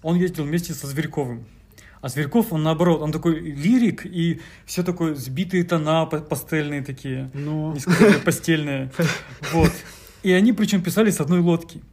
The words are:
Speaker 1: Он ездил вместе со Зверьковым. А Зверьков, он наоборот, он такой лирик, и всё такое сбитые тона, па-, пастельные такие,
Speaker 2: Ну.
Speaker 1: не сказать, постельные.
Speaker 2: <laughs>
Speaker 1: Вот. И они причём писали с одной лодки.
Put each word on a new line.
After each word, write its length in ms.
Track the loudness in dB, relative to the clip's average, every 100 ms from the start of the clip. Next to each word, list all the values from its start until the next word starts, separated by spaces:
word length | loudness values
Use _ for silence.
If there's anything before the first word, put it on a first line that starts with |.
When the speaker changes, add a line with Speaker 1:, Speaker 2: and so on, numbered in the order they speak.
Speaker 1:
Он 140 | 0 2
ездил 280 | 0 -2
вместе 280 | -4 -4 -4
со 120 | -10 -8
Зверьковым. 580 | -6 -6 -4 -6 -8 -14 -20 _ -20 -20 -12
А 80 | -8
Зверьков, 440 | -4 0 2 2
он 100 | 0
наоборот, 380 | 0 2 4 2
он 100 | 0
такой 260 | -2 0 0
лирик, 680 | -4 -2 2 4 4 0 -8
и 340 | -2 -2 -2 -8 -20 -10
всё 160 | -4
такое 320 | -4 -2 -2
сбитые 500 | -4 -8 -6 -2 -2
тона, 420 | 0 0 2 0 0
па-, 140 | -4
пастельные 640 | -4 -8 -4 -4 -2 -6
такие, 480 | -8 -10 -8 -8 -8
Speaker 2:
Ну. 380 | -8 -6 -4 -4
Speaker 1:
не 60 | -6
сказать, 420 | 0 6 6 6
постельные. 680 | 2 -2 0 0 0 -4 -6 -4 -4 -4
Speaker 2:
<laughs> 320 | -10 -14 -4
Speaker 1:
Вот. 200 | 2 2 2 -14 -20 -20 -6
И 100 | 2
они 200 | 4 4
причём 260 | 4 2 0
писали 280 | 0 2 2
с 100 | 2
одной 200 | 2 2
лодки. 420 | 4 2 -2 -18 -20